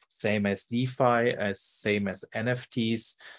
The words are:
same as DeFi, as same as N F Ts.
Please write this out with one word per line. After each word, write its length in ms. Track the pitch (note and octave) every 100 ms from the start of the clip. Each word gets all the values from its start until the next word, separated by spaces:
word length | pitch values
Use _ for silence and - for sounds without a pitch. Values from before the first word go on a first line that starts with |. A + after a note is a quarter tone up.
| _
same 360 | - G#2+ G#2
as 200 | G2+ G2
DeFi, 680 | - A#2 B2+ B2+ B2+ A#2 A#2+ -
as 240 | G#2 G2
same 440 | - - G#2+ G#2 G2
as 160 | F#2+ -
N 140 | A2+ A#2
F 200 | B2 -
Ts. 480 | B2+ A2+ A2+ - - -